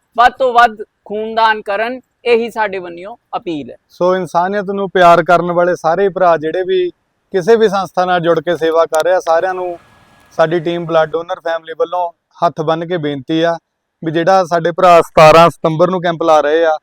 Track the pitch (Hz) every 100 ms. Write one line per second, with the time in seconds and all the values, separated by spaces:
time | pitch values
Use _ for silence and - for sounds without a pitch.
0 | _ - 190 - 262 240 233 214 208 _
1 | - 208 220 226 220 220 208 202 226 254
2 | _ _ 233 233 233 226 214 196 175 170
3 | 190 240 - 185 180 156 120 - _ -
4 | 180 185 180 170 180 202 190 196 196 190
5 | 175 170 165 170 175 175 175 170 156 170
6 | 202 180 180 160 156 180 180 185 180 -
7 | _ _ _ 190 175 226 220 196 180 -
8 | 180 180 165 165 170 160 160 165 160 156
9 | 160 185 165 165 185 185 180 170 _ _
10 | _ _ _ - 160 175 160 170 165 160
11 | 160 156 170 180 165 165 160 156 165 180
12 | 175 _ _ - 170 147 156 160 170 180
13 | 147 143 127 160 170 165 _ _ _ -
14 | 165 160 170 190 175 175 170 170 185 170
15 | - - 156 156 170 - 165 156 175 185
16 | 175 170 165 156 147 160 165 156